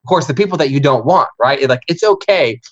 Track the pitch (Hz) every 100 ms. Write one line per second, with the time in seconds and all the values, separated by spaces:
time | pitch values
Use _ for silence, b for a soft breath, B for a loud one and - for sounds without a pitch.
0 | - 180 143 135 202 180 147 139 139 127
1 | 104 185 120 - 120 139 135 123 - 170
2 | 214 196 - 190 127 113 -